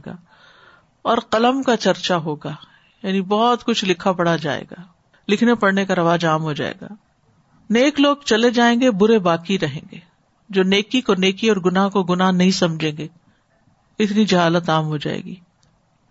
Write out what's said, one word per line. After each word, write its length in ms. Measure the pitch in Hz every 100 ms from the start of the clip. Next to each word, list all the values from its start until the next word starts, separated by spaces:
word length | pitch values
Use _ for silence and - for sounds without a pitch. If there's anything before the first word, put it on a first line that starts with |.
| -
گا، 100 | - _ _ _ _ _ _ _ _
اور 160 | - 233
قلم 460 | - 220 240 269
کا 140 | 262 220
چرچا 400 | 196 175 - 175
ہوگا، 360 | 156 147 147 151 - _ _ _
یعنی 180 | 190 190
بہت 420 | 185 208 233 240
کچھ 220 | - 226 190
لکھا 260 | 175 202
پڑھا 240 | 180 170 160
جائے 280 | 156 120 -
گا، 100 | - 175 _ _ _ -
لکھنے 280 | 208 233 233
پڑھنے 300 | 196 196 196
کا 100 | 180
رواج 300 | 165 170 170
عام 180 | 156
ہو 100 | 156
جائے 200 | 147 117 -
گا۔ 60 | - 214 _ _ _ _ _ _ -
نیک 300 | 220 277 285
لوگ 180 | 285 285 -
چلے 260 | 220 240
جائیں 300 | 240 233 240
گے، 100 | 254
برے 280 | 190 214 226
باقی 400 | 180 165 170 190
رہیں 220 | 151 147 -
گے، 80 | - - _ _ _ -
جو 140 | 190
نیکی 380 | 190 196 - 254
کو 120 | 247
نیکی 360 | 185 190 190 226
اور 80 | 196
گناہ 320 | 175 180 196
کو 140 | 202
گناہ 280 | 175 180 185
نہیں 200 | 185 185
سمجھیں 460 | 190 175 160 156 151
گے، 100 | 156 _ _ _ _ _ _ _ _ -
اتنی 260 | 214 208 208
جہالت 440 | 180 170 170 170
عام 160 | 160 156
ہو 120 | 151
جائے 260 | 151 -
گی۔ 120 | - 180 _ _ _ _ _ _ _